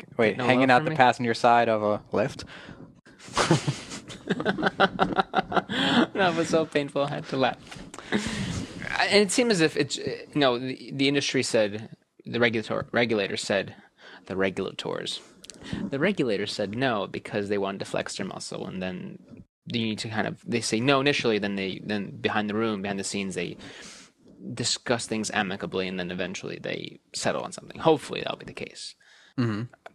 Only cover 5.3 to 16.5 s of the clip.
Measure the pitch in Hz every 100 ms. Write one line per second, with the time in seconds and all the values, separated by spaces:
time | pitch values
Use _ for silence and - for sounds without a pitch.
5.3 | - - - - 240 269 240 - - 185
6.3 | 165 160 165 156 151 143 143 139 147 156
7.3 | 135 123 - - - - - - 208 214
8.3 | 214 185 - - - - - 185 202 208
9.3 | - 240 196 156 - 147 - 135 120 -
10.3 | 151 135 120 131 131 120 135 139 143 139
11.3 | 135 123 117 107 104 113 - _ _ -
12.3 | 117 117 113 107 107 - 117 120 110 95
13.3 | 101 - 101 101 - - _ - - -
14.3 | 95 95 92 92 - - - - - -
15.3 | - - - - - - 135 175 202 131
16.3 | 98 101